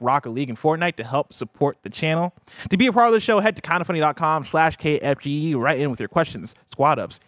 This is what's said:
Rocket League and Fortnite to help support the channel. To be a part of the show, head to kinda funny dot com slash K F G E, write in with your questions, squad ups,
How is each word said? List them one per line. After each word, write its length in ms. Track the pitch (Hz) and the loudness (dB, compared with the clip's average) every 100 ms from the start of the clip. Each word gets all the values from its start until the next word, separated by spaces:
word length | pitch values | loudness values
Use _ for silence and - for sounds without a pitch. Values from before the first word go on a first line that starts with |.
Rocket 300 | 120 143 127 | 0 0 0
League 180 | 117 135 | -6 -6
and 80 | 113 | -2
Fortnite 380 | 156 160 175 - | 0 2 -2 -4
to 80 | - | -4
help 260 | 139 - | -4 -4
support 460 | - 120 - 139 - | -8 -10 -2 -2 -2
the 60 | 98 | -12
channel. 440 | - 160 160 175 - _ - - | -4 -2 0 -2 -6 _ -16 -2
To 60 | 190 | 2
be 120 | 254 | 4
a 40 | |
part 160 | 226 233 | 4 4
of 60 | |
the 80 | 226 | 4
show, 180 | - 214 | 2 2
head 160 | 214 - | 2 -2
to 60 | |
kinda 240 | - 175 170 | -2 -2 0
funny 160 | 170 | 0
dot 160 | 151 - | 0 2
com 260 | 160 156 | 0 0
slash 320 | 135 160 160 - | 0 2 2 0
K 240 | 156 147 | -2 0
F 200 | 143 139 | 0 -2
G 320 | 143 147 160 | -4 -4 -2
E, 40 | 135 | 0
write 240 | 127 139 | 0 0
in 100 | 143 | -2
with 120 | 120 | -4
your 80 | 107 | -4
questions, 440 | 175 160 110 92 - _ | -2 -2 -6 -14 -16 _
squad 340 | - 143 135 | 0 2 2
ups, 220 | 85 - | -4 -12